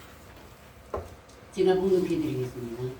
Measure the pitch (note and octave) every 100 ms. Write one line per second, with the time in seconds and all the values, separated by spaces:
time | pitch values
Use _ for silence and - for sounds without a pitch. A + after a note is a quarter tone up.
0 | - - - - - - - - - -
1 | - - - - - F#3+ F3+ F#3 F#3+ F3+
2 | E3 D#3 C#3 B2+ B2 B2+ A#2+ A#2 B2+